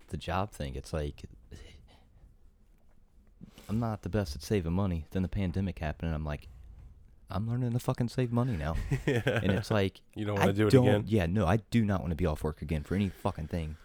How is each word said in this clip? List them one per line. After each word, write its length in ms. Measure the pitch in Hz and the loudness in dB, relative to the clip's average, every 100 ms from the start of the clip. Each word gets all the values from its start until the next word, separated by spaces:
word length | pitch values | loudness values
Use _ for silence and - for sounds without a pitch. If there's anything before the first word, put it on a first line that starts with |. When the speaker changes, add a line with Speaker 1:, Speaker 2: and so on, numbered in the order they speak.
| - | -12
Speaker 1:
the 80 | 78 | -10
job 360 | - 90 104 | -4 -4 -4
thing. 220 | - 71 | -6 -8
It's 180 | 65 - | -8 -6
like, 320 | 78 73 - - - - - - - - - - - - - - _ - _ - - - - - - - - - | -4 -4 -8 -16 -18 -20 -20 -20 -20 -20 -20 -20 -20 -20 -20 -20 _ -20 _ -20 -20 -20 -20 -20 -20 -20 -20 -4
I'm 120 | 110 | -2
not 220 | 113 107 | 0 -2
the 60 | 95 | -2
best 280 | 104 98 71 | 0 0 -4
at 60 | |
saving 300 | - 104 82 | 0 0 2
money. 340 | 87 101 85 73 | 2 2 0 -2
Then 120 | 95 | -2
the 60 | 92 | -2
pandemic 500 | 101 92 95 95 - | 0 -2 0 -2 -2
happened, 280 | 76 73 82 | -6 -4 -4
and 60 | |
I'm 100 | 78 | -2
like, 240 | 76 73 - - - - - - - - - | -2 -6 -10 -18 -20 -20 -20 -20 -20 -20 -8
"I'm 180 | 98 113 | -4 -2
learning 240 | 120 123 | -2 0
to 60 | 120 | 0
fucking 300 | - 131 120 | -2 -2 -2
save 240 | - 123 | 0 0
money 240 | 120 127 95 | 2 2 0
now." 200 | 73 82 - | -2 -2 -2
Speaker 2:
<laughs> 160 | 135 - | -2 0
Yeah. 140 | 123 123 | 0 2
Speaker 1:
And 260 | 110 98 | 0 2
it's 180 | 95 - | 0 2
like, 300 | 107 98 - - | 2 2 -2 -14
Speaker 2:
You 100 | 107 | -8
don't 140 | 104 101 | -4 2
wanna 120 | 98 | 2
Speaker 1:
I 20 | |
Speaker 2:
do 140 | 98 107 | 4 6
it 20 | |
Speaker 1:
don't, 160 | 127 101 | 8 8
Speaker 2:
again? 160 | 104 104 | 4 4
Speaker 1:
yeah, 200 | 110 85 | 2 4
no, 200 | 104 82 | 2 4
I 120 | 101 - | 2 2
do 140 | 117 | 2
not 160 | 104 95 | 2 0
wanna 120 | 76 | -2
be 120 | 76 87 | 0 0
off 180 | 76 | 0
work 180 | 78 - | -4 -6
again 200 | 78 80 | -4 -4
for 100 | 73 | -2
any 140 | 92 98 | 0 0
fucking 400 | - 101 90 80 | -2 -4 -4 -4
thing 280 | 90 78 78 | -4 -4 -8